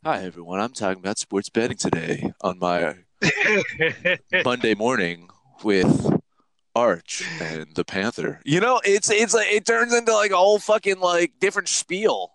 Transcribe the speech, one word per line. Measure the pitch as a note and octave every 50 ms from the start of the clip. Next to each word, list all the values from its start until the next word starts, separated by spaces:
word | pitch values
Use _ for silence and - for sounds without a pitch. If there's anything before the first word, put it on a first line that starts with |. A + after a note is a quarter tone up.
| _
Hi, | D#3 D#3 G#2+ G2
everyone. | F#2 E2+ E2+ F2 E2 F2 F#2+
I'm | G#2 A#2+ -
talking | - A2 G2 F#2+ F#2
about | F2+ F#2+ G#2
sports | - - _ - G2 G2+
betting | - _ - A2+ B2 B2+
today | - - - - E2 D#2+ D#2+ E2 - - - - _
on | - G2 F2+ F2+
my | F2+ F2+ F2 F2 E2+ E2 - - _ _ _ _
<laughs> | - - - G4+ G4+ - G#4+ G3+ E3+ - - - D#3 D#3+ C#3+ - - F3 F3+ E3 _ _ - F#3 E3+
Monday | C3 B2 B2 A#2 A2+ A2
morning | G2+ G#2+ A#2 C3 A#2+ G2 E2+ F2 E2+ E2+ F2+ - _ _ _ _ - -
with | G#2+ G2+ F#2+ F#2 - - - - - - - - _ _ _ _ _ _ _ _ _ _
Arch | A2+ A#2+ A#2+ F#2+ E2+ E2+ _ - - - F2+ E2+ D#2+
and | E2 E2 D#2+ D#2+ D#2 D2+ D#2+
the | F2+ F2
Panther. | - - F#2+ F#2+ G#2+ B2 - - A2 - - _
You | - C#3+ F3
know, | F#3+ A#3 C4 A#3+ -
it's, | G3+ G3 G#3 G3+ -
it's | A3+ G3+ A3+ A3+ F3
like, | A3+ G#3+
it | F#3+ G#3 G#3 G3+
turns | - A#3 A3+ A3+ A#3+ A#3
into, | A#3+ A#3 A3+ A3+
like, | G#3+ G#3 G#3
a | G3
whole | F3+ F3+ G3 G#3+ G#3
fucking, | G3 - G#3+ A3 - G3 G3 F#3
like, | F#3 F3+ F3 E3+ F3 E3+ _ _
different | - G3 G3+ G3+ F#3+ -
spiel. | - - - _ E3 F#3 G#3+ G#3+ C#3+ G#2 - F#3